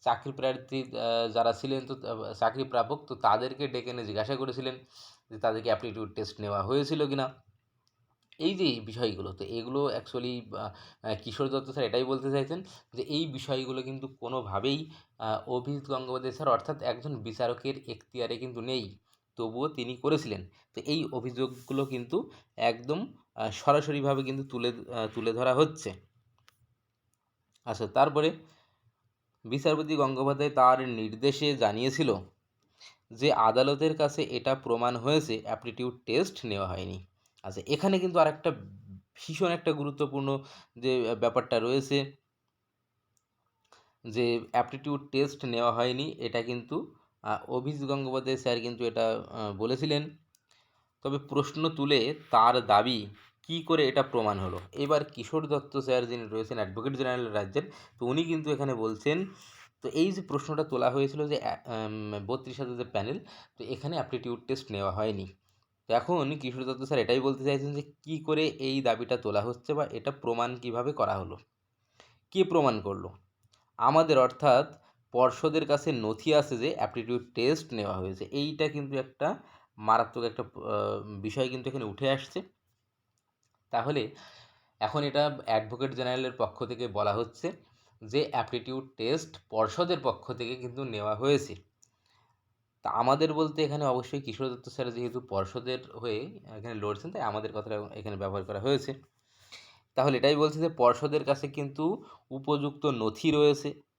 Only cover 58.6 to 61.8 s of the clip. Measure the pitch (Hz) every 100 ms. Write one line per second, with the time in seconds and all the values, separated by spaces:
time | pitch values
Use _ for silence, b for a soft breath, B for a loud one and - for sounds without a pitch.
58.6 | 139 120 110 110 147 165 190 B B B
59.6 | B _ 131 156 185 190 - 143 147 156
60.6 | 151 127 123 135 139 147 147 147 - -
61.6 | - 113